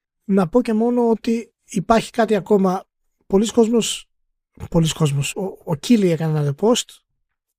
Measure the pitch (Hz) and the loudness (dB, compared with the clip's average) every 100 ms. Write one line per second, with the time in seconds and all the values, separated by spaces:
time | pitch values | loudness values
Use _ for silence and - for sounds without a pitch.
0 | _ _ - 196 170 247 240 220 240 247 | _ _ -2 0 2 0 0 0 0 0
1 | 233 220 - 233 226 _ _ 202 - 226 | 0 0 -2 -4 -6 _ _ -6 0 0
2 | - - 220 208 - 208 190 190 - _ | 0 -2 0 0 2 2 2 -2 -8 _
3 | _ _ - 196 214 - 220 233 - - | _ _ -2 0 2 2 2 2 -2 -6
4 | - _ _ _ _ - - 170 160 - | -14 _ _ _ _ -20 -4 0 0 0
5 | 156 143 139 - 190 - - 156 - 233 | -2 0 -4 -6 -8 -10 -8 -6 2 2
6 | 185 160 160 156 143 139 214 240 - - | 4 0 -2 -2 -2 0 0 0 -4 -16
7 | _ _ _ _ _ | _ _ _ _ _